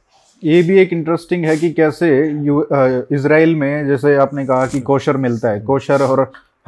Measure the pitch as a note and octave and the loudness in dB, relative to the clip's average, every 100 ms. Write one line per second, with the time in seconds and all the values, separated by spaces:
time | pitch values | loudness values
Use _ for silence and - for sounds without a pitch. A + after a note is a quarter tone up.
0 | _ _ _ _ D#3+ E3+ E3+ F#3+ F#3 E3+ | _ _ _ _ 0 2 4 2 2 0
1 | D3+ E3 - F3 D#3 D#3 E3+ D3+ D#3 D3 | -4 -4 -4 -2 0 0 0 0 0 0
2 | F3 C3+ D#3 D3 D3 D3 D#3+ C#3 C3 B2+ | 2 2 0 -2 -2 -2 0 0 0 0
3 | - C#3+ C#3+ D#3 D#3+ D#3+ C#3 D3 C#3+ C#3 | -2 -2 2 4 4 2 -2 -2 -2 0
4 | C#3+ C#3+ C3+ C#3+ C3 B2+ C3 C#3+ B2+ C#3 | 2 2 0 -2 -2 0 0 -2 -2 0
5 | D#3 C3+ B2+ A#2 A#2 G#2 G#2+ C3+ - C#3 | 0 -2 -2 -2 -2 -4 -2 -2 0 0
6 | C3 C3 C3 - _ _ | 2 0 -2 -6 _ _